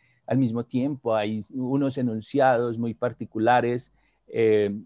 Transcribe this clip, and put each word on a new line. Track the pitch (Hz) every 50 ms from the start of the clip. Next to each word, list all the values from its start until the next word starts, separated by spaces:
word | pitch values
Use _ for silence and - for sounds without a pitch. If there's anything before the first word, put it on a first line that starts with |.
| _ _ _ _ _ -
al | 117 131
mismo | 135 117 110 120 120
tiempo | - - 127 123 143 151 127 - 117 110
hay | 110 104 107 110 107 101 - -
unos | 131 127 123 135 139 143 135 131 135
enunciados | 127 123 110 110 107 - - 139 135 131 127 117 120 120 117 113
muy | 117 117 113
particulares | - - 120 113 - 117 - - 110 110 117 123 123 120 120 120 123 - - _ _ _ _ _ _ _ -
eh, | - 113 113 110 107 107 104 101 101 107 -